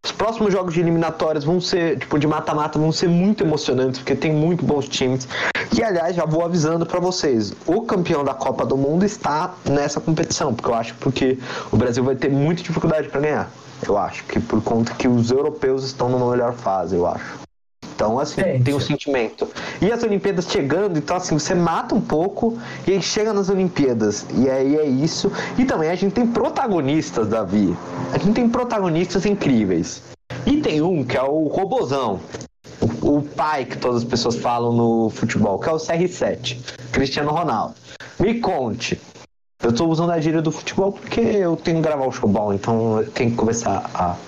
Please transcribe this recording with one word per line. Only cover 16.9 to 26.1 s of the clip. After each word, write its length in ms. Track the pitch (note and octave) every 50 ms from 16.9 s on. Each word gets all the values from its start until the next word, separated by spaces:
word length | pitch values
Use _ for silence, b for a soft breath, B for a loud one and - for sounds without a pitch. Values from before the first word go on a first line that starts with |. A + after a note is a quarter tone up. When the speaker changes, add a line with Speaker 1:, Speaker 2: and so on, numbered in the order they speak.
| F#2
Speaker 1:
eu 100 | F2 F2
acho. 380 | E2+ D#2+ - - - - - - _ _ _ _ _ _ _ - - -
Então, 260 | - A2 G#2+ A2+ C3
assim, 220 | D3 D3+ - D#3
Speaker 2:
Gente. 220 | - F3 C#3+ B2+ B2
Speaker 1:
tem 100 | C#3 C#3+
um 60 | C#3+
sentimento. 680 | C3 - D3 - - D3 C#3 B2+ A2+ G#2+ - - - - B B B B B B
E 80 | - G3
as 140 | A#3 A#3 A#3
Olimpíadas 460 | A3+ G3+ F#3+ F#3+ G3+ F#3+ F3 E3+ -
chegando, 480 | - G3+ C#3+ C3+ C#3+ F3 G#3 G3+ F3
então, 180 | D3+ D3 - F3
assim, 220 | F3+ F3 - F3
você 180 | D3+ - - F#3
mata 400 | F3 E3+ E3 D#3+ G3+ B3+ - D#4+
um 60 | A3
pouco 560 | E3 - D#3+ D3+ E3+ G4+ - - B3 A3+ A3+ B B B B B B
e 60 | -
aí 100 | F#3+ G3
chega 300 | E3 - - A3 G#3+ A3
nas 180 | G#3+ G3+ G3 F3
Olimpíadas. 760 | G3+ F#3 F#3+ F3 - - C#3+ C3 A#2+ A2+ G#2+ G#2+ G#2 - - - F2+
E 140 | F#2 B2+ C3+
aí 260 | C3 C3+ C3+ C#3 D3
é 100 | D#3 D3+
isso. 460 | D3 B2+ C3 D3 E3 - - - G3+ B B B B B
E 60 | - B3+
também 260 | C4 B3 F#3 D#3 D#3
a 60 | F3+
gente 160 | E3+ F#3+ G3